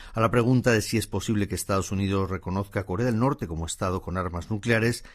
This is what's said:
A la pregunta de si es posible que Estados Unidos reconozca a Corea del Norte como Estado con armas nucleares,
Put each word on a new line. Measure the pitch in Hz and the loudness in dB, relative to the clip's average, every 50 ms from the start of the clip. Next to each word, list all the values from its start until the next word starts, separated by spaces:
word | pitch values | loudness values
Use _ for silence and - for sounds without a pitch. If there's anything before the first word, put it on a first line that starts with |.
| - - - | -14 -8 -2
A | 117 | 0
la | 113 110 | 2 4
pregunta | - 123 113 120 131 123 98 127 | 4 4 4 6 4 4 6 6
de | 117 110 | 4 4
si | - - - | 2 2 0
es | 110 - | -2 -2
posible | - - 98 - - 113 104 101 - | 0 -4 -4 -2 0 0 0 0 0
que | 92 | -2
Estados | 90 - - 101 95 90 - | -6 -2 0 0 0 0 0
Unidos | 101 95 98 95 98 98 98 90 | -2 0 0 2 2 0 0 0
reconozca | 95 90 - 92 92 98 98 - - 104 | -4 -6 -6 -4 -4 -4 -4 -2 -4 -6
a | 92 | -4
Corea | - 90 92 120 | -2 -2 -2 0
del | 127 117 110 | 0 2 2
Norte | 120 135 151 - - | 2 0 0 -2 -6
como | 82 82 80 82 | -6 -6 -6 -6
Estado | 80 - - 101 92 90 92 | -6 -4 -4 -2 -2 -2 -4
con | - - 85 | -4 -4 -4
armas | 92 90 90 82 87 85 - | -4 -4 -4 -6 -6 -6 -4
nucleares, | 110 104 101 117 117 110 110 117 117 - - - | -6 -4 0 2 2 4 2 0 0 -2 -8 -16